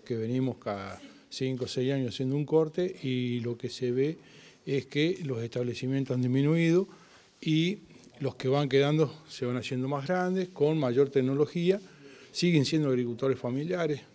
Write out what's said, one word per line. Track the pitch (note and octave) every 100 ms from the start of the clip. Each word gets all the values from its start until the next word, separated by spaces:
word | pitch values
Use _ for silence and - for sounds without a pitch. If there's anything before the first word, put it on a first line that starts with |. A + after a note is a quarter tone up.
que | - A#2
venimos | A2+ B2+ C3 A#2
cada | A2+ G2+ G2 F#2+ - - _
cinco | - C3 B2+
o | B2
seis | - B2+
años | C#3 B2
haciendo | - C3 C#3+
un |
corte, | C#3+ D#3 D#3 E3+ F3+ -
y | C#3 B2+ B2 A#2+
lo | A#2 A#2
que | B2
se | - B2
ve | B2 C#3+ D#3+ - - - -
es | - C#3 -
que | D3 D#3+ F#3
los | D3+ A#2
establecimientos | A#2 B2 B2 A2+ B2+ C3+ C3+
han | B2+
disminuido | B2 C3 C#3+ E3 E3 F3 G3 - - - - _
y | E3 D#3 E3+ G#3 - - - -
los | C#3 -
que | B2+
van | C#3 C#3+
quedando | C3+ C#3+ D#3 D3 - -
se | -
van | B2 B2
haciendo | A2 B2+ C3
más | C#3+ C3+
grandes, | F3+ F3+ F#3 F3+
con | - D3 D#3+
mayor | C3 A#2+ C#3
tecnología, | C#3 B2+ C#3 D3 F3 E3+ G3 - - - - -
siguen | - F3 D#3+
siendo | C3 D#3+ D3
agricultores | B2+ B2 A#2 C3+ B2+
familiares | B2 C3 D#3 F3+ D#3+ C#3 -